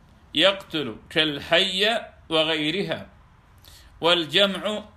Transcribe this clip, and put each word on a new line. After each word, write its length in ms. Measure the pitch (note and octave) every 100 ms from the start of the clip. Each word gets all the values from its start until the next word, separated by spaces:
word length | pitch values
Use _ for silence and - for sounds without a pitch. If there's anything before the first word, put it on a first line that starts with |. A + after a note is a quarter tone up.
| - - -
يقتل 600 | C#3 F#3 G3 - D#3+ B2 G#2 -
كالحية 1040 | E3 D#3 C#3+ - E3+ F#3+ F#3 G#3 A3+ - - -
وغيرها، 800 | D#3+ D#3 D#3+ D3+ F3+ E3 D#3+ - - - - _ - - - - -
والجمع 840 | D#3+ F3 D3+ E3+ G3+ F#3 F#3 G#3+ -